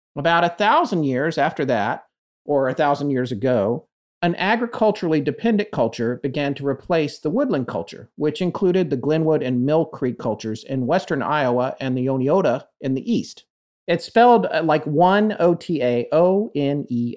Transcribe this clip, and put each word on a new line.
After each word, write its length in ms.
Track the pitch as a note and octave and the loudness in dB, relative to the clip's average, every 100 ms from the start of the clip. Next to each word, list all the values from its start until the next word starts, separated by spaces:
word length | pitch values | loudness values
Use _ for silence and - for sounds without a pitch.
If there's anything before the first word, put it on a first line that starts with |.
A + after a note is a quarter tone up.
| _ - | _ -4
About 280 | D3+ E3+ | 0 2
a 40 | F3 | 2
thousand 540 | E3+ G#3 D4 D#4+ F3+ | 2 2 2 2 0
years 320 | D3 B2+ D#3 D#3+ | 0 0 -2 0
after 280 | C#3+ D#3 C3+ | -2 0 0
that, 380 | A#2 G#2 C#3+ - _ _ _ - | 0 0 -4 -10 _ _ _ -2
or 220 | D3 C3 | 0 0
a 60 | |
thousand 360 | B2+ D3 C#3+ C#3+ | 0 0 0 0
years 200 | C3 B2 | -2 -2
ago, 540 | A#2 B2+ B2 G3 A#3 - _ _ - | -2 0 2 0 -2 -6 _ _ -4
an 120 | F3 E3+ | -2 0
agriculturally 840 | F#3 A3+ A#3 - A3 G#3 F3 D#3 | 0 0 -2 0 0 2 0 0
dependent 500 | C#3+ C3+ A3+ G#3+ G#3 | -2 -2 0 0 0
culture 460 | - A#2 - A#2 B2 | 0 -2 0 -4 -2
began 320 | C#3+ C#3 C#3+ | -6 -4 -4
to 120 | C#3 C#3 | -2 -4
replace 520 | C3+ - E3+ D3 - | -4 -2 0 -2 -4
the 100 | D#3 | -4
woodland 400 | G3 C#4 D3+ A#2+ | -2 0 0 -2
culture, 400 | G2+ - - - - | -6 -8 -12 -16 -4
which 240 | D3+ D3+ | -4 -2
included 480 | F3+ - F#3+ F#3 F3 | -4 0 2 2 0
the 80 | C3+ | -2
Glenwood 460 | C3+ D#3+ D#3+ D#3 | 0 0 2 2
and 240 | B2+ B2 C3 | 2 0 2
Mill 180 | D#3 | 2
Creek 340 | D#3+ - C3 B2 | 0 -2 -4 -4
cultures 460 | B2 G#2+ A2+ A2 | -4 -4 -6 -8
in 220 | - C3+ B2 | -6 -4 0
western 340 | F3 F#3 D3 | 0 0 -4
Iowa 540 | G2 D3+ C3 B2 B2+ - | -2 0 0 0 -2 -4
and 140 | C3+ B2+ | -4 -2
the 80 | B2+ | -2
Oneota 580 | C3+ B2+ F3+ D#3+ B2+ - _ | 0 2 2 2 0 -6 _
in 140 | C#3 | -4
the 180 | C3 - | -4 -2
east. 320 | G3+ - - _ _ _ _ - | -2 -4 -12 _ _ _ _ -4
It's 160 | E3+ | -4
spelled, 420 | - A#3 A#3+ A#3 F3+ | 0 4 6 6 2
uh, 160 | D#3+ | -2
like 200 | D#3+ D#3 | 2 0
one 520 | D#3 D3 F3+ G3 G#3+ G3+ | 0 2 4 4 2 2
O 160 | E3+ | 2
T 260 | E3+ - D#3+ | 0 -2 -2
A, 280 | B2 A#2+ A#2+ | 0 0 0
O 400 | D#3 F3+ F#3+ A3 D3 | 2 4 2 0 -2
N 300 | C#3 C#3+ - | -2 -2 -2
E 260 | A#2+ A#2+ | -4 -4